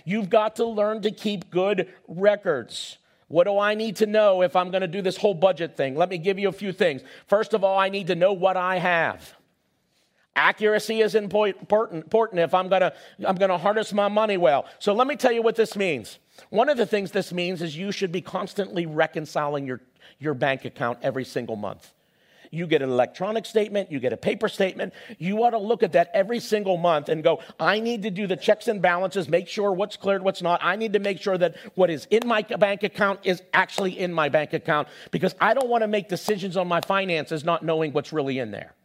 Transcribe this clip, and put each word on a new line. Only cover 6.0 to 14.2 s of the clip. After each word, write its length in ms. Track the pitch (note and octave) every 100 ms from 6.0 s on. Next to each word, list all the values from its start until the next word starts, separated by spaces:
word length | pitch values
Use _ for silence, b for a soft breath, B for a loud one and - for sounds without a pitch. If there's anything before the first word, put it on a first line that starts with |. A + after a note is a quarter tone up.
| F#3
me 80 | F#3
give 200 | E3+ F#3+
you 120 | G3+
a 40 |
few 200 | F#3+ G3+
things. 280 | F3 F3+ C3+ - B B
First 260 | G3+ G#3+
of 100 | A3
all, 160 | F#3+ G3
I 80 | F#3+
need 200 | G3 F3
to 80 | F3
know 180 | F#3
what 240 | F#3+ F#3+ F#3
I 220 | F3+ F#3
have. 560 | F3+ E3+ C#3+ F#2 - - _ _ _ _ _ _ _ _ _ -
Accuracy 640 | D#3+ - G#3+ G#3+ - A3
is 140 | G#3+ G#3+
impo-, 420 | G3+ G3 G#3 F#3
important, 440 | - G#3 A3 E3
important 380 | - A3 A3 F3+
if 120 | E3
I'm 140 | F#3 F#3
gonna, 260 | F#3 F3 - B B -
I'm 120 | F#3
gonna 200 | G3 F3
harness 340 | F#3+ G#3+ G#3
my 160 | G3+ G3+
money 300 | G#3